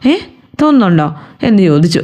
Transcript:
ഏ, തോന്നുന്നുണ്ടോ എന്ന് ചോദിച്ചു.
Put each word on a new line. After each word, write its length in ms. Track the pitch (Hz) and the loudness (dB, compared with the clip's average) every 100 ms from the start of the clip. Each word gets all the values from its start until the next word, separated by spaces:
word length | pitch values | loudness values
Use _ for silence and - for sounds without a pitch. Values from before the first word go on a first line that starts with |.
| 254 | -4
ഏ, 100 | 339 - - _ - | -4 -6 -20 _ -4
തോന്നുന്നുണ്ടോ 540 | 302 277 196 165 151 156 - - | 0 2 2 0 -2 -6 -18 -8
എന്ന് 200 | 233 208 | -2 2
ചോദിച്ചു. 380 | 180 147 165 165 | 2 2 0 -2